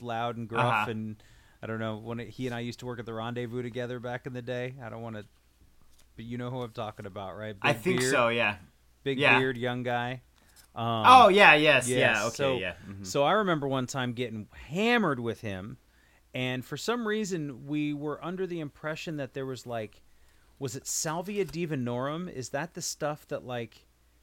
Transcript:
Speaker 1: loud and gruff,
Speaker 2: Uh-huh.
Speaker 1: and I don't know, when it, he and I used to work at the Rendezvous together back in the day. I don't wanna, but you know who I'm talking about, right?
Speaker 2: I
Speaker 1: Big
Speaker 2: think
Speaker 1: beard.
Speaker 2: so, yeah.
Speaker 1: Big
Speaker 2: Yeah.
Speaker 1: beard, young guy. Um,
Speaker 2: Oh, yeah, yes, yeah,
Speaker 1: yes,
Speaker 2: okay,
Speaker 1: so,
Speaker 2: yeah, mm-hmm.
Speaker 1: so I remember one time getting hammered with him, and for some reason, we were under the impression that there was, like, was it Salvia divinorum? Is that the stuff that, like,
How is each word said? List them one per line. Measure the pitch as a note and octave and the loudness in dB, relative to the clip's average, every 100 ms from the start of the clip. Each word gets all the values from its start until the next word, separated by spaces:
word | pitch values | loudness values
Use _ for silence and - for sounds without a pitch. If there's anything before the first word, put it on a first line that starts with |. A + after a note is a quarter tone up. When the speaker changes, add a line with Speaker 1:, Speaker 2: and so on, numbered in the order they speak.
Speaker 1:
loud | A#2+ A2+ A#2+ A#2 | -8 -4 -4 -4
and | A2+ | -4
gruff, | A#2 A#2+ A2 | 0 2 2
Speaker 2:
Uh-huh. | G#2+ | 0
Speaker 1:
and | A2 A2 G#2 - - - _ | -4 -8 -12 -18 -20 -20 _
I | G#2+ | -10
don't | A2+ | -6
know, | A2 G#2+ | -6 -6
when | A2+ A#2 | -8 -10
it, | G#2+ | -10
he | A2 B2+ | -8 -8
and | A#2+ | -6
I | |
used | A#2+ A2+ | -8 -8
to | B2 | -10
work | A#2+ | -10
at | A#2 | -10
the | |
Rendezvous | A2+ A2+ A#2+ A#2+ B2 | -8 -6 -6 -6 -6
together | B2 A#2+ A#2+ B2 | -6 -6 -6 -8
back | A#2+ B2 C#3+ | -8 -8 -8
in | |
the | B2 | -10
day. | A#2+ B2 B2+ C3 | -8 -6 -8 -10
I | A#2 | -12
don't | A2+ | -12
wanna, | A#2 G#2+ G#2+ _ _ _ - - - - - - | -10 -12 -14 _ _ _ -20 -20 -20 -20 -20 -16
but | A2+ | -10
you | A#2+ | -8
know | B2 | -6
who | B2+ | -8
I'm | A#2+ | -8
talking | A2 G#2 - G#2 | -8 -10 -10 -12
about, | F#2+ F#2+ F2+ | -10 -10 -10
right? | G#2+ G2+ | -10 -2
Speaker 2:
I | - | 0
Speaker 1:
Big | - | 0
Speaker 2:
think | G#2+ B2 | 0 0
Speaker 1:
beard. | B2+ | 2
Speaker 2:
so, | C3+ A#2 | 4 4
yeah. | A#2 A2 G#2 - _ _ _ | 2 0 -2 -8 _ _ _
Speaker 1:
Big | C#3 C3+ | -4 2
Speaker 2:
Yeah. | C#3 B2 | 4 6
Speaker 1:
beard, | C3 A#2+ | 4 0
young | B2 B2 | -4 -4
guy. | B2 A#2+ B2 B2+ - _ _ - - - | -2 -2 -4 -8 -14 _ _ -20 -14 -6
Um, | A#2 A2+ A2 | -2 4 10
Speaker 2:
Oh, | B3+ A3 | 12 12
yeah, | G3 F#3 | 10 10
yes, | D3+ D3+ C3+ A#2+ | 10 8 6 4
yeah, | B2+ | 2
Speaker 1:
yes, | B2 A2 A2 | 4 2 0
Speaker 2:
okay, | - | 0
Speaker 1:
so, | C#3 B2+ | 0 0
Speaker 2:
yeah, | F#2 F2 F2+ | -4 -8 -14
mm-hmm. | G2 | -12
Speaker 1:
so | F#2+ C#3+ | -4 0
I | C#3+ | 2
remember | G3+ G3 D#3+ C#3 | 4 2 0 0
one | C3+ B2+ | -2 -2
time | C#3 B2 | -4 -4
getting | A#2 A#2+ A2 G#2 - - | -4 -6 -8 -12 -16 -8
hammered | D#3+ A3+ A#3+ F#3+ C3 | -2 2 4 2 0
with | A#2 G#2+ | -2 -4
him, | A2 F#2+ G2+ C3 _ _ _ _ _ | -6 -8 -10 -14 _ _ _ _ _
and | C3 B2+ B2+ - | -6 -4 -4 -6
for | D3 | -6
some | - A#3+ A3 | -4 -2 0
reason, | G#3+ G#3 F#3 D3 A#2+ C#3 | -2 -2 -4 -6 -10 -6
we | D3+ D3 | -2 -2
were | D3 D3 D3 D#3 | -4 -6 -6 -8
under | F#3 F#3 | -6 -6
the | E3+ | -6
impression | D3 - D#3 D#3+ - D3+ | -8 -8 -8 -8 -8 -8
that | C3 C#3+ | -8 -8
there | C3+ | -8
was, | B2+ B2 | -8 -8
like, | A#2 G#2+ - - - - - _ - | -8 -8 -12 -20 -20 -20 -20 _ -10
was | C3+ C3 | -8 -8
it | - | -6
Salvia | - D#3+ D#3+ F#3 G#3 F3 | -4 -4 -4 -4 -4 -4
divinorum? | D#3 E3+ D3+ A#2+ A#2+ C3+ D#3+ F3+ | -4 -4 -2 -2 -2 -4 -6 -8
Is | - B2 | -10 -8
that | C#3 E3+ | -6 -8
the | - | -8
stuff | - - D3+ D3+ - | -8 -4 -6 -6 -8
that, | C#3+ A#2+ | -10 -6
like, | B2 A#2 - _ _ _ _ | -8 -8 -12 _ _ _ _